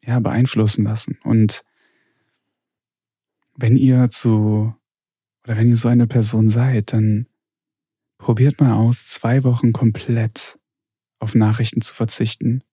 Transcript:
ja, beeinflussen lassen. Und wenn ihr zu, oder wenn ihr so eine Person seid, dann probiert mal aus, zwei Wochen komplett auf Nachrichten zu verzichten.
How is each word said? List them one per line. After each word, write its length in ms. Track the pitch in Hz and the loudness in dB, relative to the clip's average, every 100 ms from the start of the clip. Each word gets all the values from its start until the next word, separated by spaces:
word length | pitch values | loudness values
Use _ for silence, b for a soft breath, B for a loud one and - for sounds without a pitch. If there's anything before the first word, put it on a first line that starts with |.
ja, 160 | - 120 | -4 -2
beeinflussen 640 | 98 113 127 - 107 - 107 | -2 0 0 2 -2 0 -2
lassen. 320 | 110 - - | -4 -8 -10
Und 400 | - 113 107 - _ _ _ _ _ _ _ _ _ _ _ _ _ _ _ _ _ _ _ - | -2 2 2 -2 _ _ _ _ _ _ _ _ _ _ _ _ _ _ _ _ _ _ _ -4
wenn 220 | 113 131 | 2 4
ihr 320 | 131 127 123 | 4 4 2
zu, 640 | - 120 110 107 107 110 110 _ _ _ _ _ _ | 0 0 0 2 0 -2 -8 _ _ _ _ _ _
oder 140 | 120 110 | -8 0
wenn 100 | 117 | 2
ihr 80 | 117 | 2
so 120 | 120 | 2
eine 200 | 123 117 | 2 2
Person 420 | 120 104 113 110 | 0 0 2 2
seid, 440 | 110 127 123 104 | 2 0 0 -2
dann 340 | 110 107 107 123 _ _ _ _ _ _ _ _ _ | -2 0 -2 -4 _ _ _ _ _ _ _ _ _
probiert 420 | - 110 135 139 | -4 2 2 2
mal 140 | 139 | 0
aus, 340 | 107 113 120 - | 2 0 0 -4
zwei 360 | - 113 131 | -6 -2 0
Wochen 300 | 131 120 120 | 0 0 0
komplett 840 | 110 117 104 - 117 110 - - - _ _ _ _ _ _ | 0 -2 -2 -4 -2 -4 -6 -12 -14 _ _ _ _ _ _
auf 160 | 110 113 | -2 0
Nachrichten 460 | 107 113 113 - | 2 0 -2 -4
zu 120 | - | -6
verzichten. 720 | - 110 - 110 - - 127 _ | -6 -6 -4 -6 -4 -4 -4 _